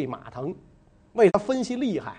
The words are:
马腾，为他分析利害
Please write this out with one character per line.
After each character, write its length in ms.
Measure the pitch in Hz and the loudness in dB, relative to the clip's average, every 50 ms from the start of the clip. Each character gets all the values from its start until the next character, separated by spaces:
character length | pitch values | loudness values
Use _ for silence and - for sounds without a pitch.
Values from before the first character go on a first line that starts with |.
| 143 127 | -2 -2
马 220 | 120 - - 113 | -6 -10 -12 -14
腾， 260 | - 127 135 160 - - - - - - - - - - - - - | -12 -8 -8 -8 -8 -10 -14 -20 -20 -20 -20 -20 -20 -20 -20 -8 4
为 160 | 226 220 180 | 6 6 6
他 80 | 196 202 | 6 4
分 220 | - - 262 262 | 2 0 -2 -2
析 140 | 240 - 247 | -2 -4 -4
利 240 | 247 285 233 180 135 | -2 -2 -2 -2 -2
害 120 | - 110 98 | -4 -8 -12